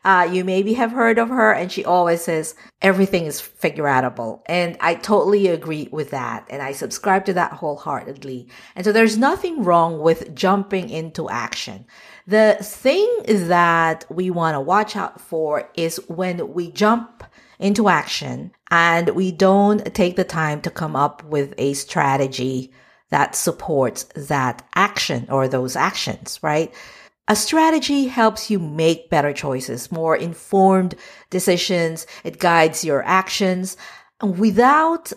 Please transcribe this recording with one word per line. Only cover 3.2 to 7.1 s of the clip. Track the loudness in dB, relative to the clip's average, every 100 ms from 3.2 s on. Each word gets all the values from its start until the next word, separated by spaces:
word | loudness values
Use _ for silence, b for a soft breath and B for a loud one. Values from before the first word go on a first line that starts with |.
| -2
is | -8
figure | -12 -4 -4 -2
outable." | 0 2 0 -4 -8 -8 -4
And | -2 -2 -2
I | -2 -2
totally | 2 2 4 4 2
agree | 0 -4 -8 -8
with | -8 -8
that. | -6 -6 -8 -10
And | -12
I | -10
subscribe | -8 -10 -6 0